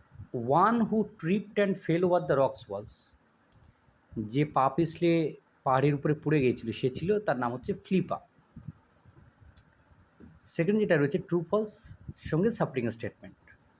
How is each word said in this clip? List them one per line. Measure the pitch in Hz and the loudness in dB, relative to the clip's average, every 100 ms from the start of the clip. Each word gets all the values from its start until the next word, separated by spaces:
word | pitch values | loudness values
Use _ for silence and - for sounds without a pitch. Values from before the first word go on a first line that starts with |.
| - - - 131 117 | -20 -20 -10 -4 2
one | 151 202 233 | 4 6 4
who | 214 220 208 - | 2 0 -2 -4
tripped | 160 202 - - 202 | -2 -2 0 0 0
and | 190 - | 0 0
fell | 165 | 2
over | 180 175 | 2 2
the | 170 139 | 2 2
rocks | 131 - - | 2 0 -10
was", | 101 110 - - _ _ _ _ _ - _ _ _ _ - | -10 -10 -16 -20 _ _ _ _ _ -20 _ _ _ _ -10
যে | 104 127 151 | -4 -2 0
পা | 139 135 | 2 2
পিছলে | - 165 - 170 165 151 - _ _ | 2 -2 0 2 2 0 -6 _ _
পাহাড়ের | 139 131 147 143 | 0 2 2 2
উপরে | 156 151 | 0 -2
পড়ে | 151 151 | 0 2
গিয়েছিল | 127 - 113 | 2 0 -4
সে | - 135 | -4 -4
ছিল, | - 165 208 | -2 0 0
তার | 208 127 | 0 -2
নাম | 123 | -2
হচ্ছে | 127 - | -4 -6
ফ্লিপা। | 190 - 90 - 80 - _ _ - - - _ _ - - - _ - - _ _ _ _ _ - - - - | -8 -2 -2 0 -6 -10 _ _ -20 -18 -20 _ _ -20 -20 -20 _ -20 -20 _ _ _ _ _ -20 -20 -20 -6
সেকেন্ড | - 165 214 | -2 2 2
যেটা | 202 160 | 4 4
রয়েছে | 143 185 | 4 0
ট্রু | - 175 170 | -2 -2 0
ফলস, | 208 214 - - - - - | 0 0 -8 -16 -16 -16 -14
সঙ্গে | - 156 220 | -4 0 0
সাপোর্টিং | - 156 127 117 | 0 -2 -2 -4
স্টেটমেন্ট। | 107 104 - - - - - _ | -4 -8 -10 -18 -20 -20 -20 _